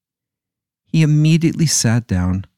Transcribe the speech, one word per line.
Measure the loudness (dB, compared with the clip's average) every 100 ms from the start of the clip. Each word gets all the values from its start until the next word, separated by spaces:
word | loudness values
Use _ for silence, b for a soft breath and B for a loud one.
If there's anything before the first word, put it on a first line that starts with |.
| _ _ _ _ _ _ _ _
He | _ 0
immediately | 2 2 2 2 0 -2 -2
sat | 0 0 -2 -2
down | -2 -2 -4 -8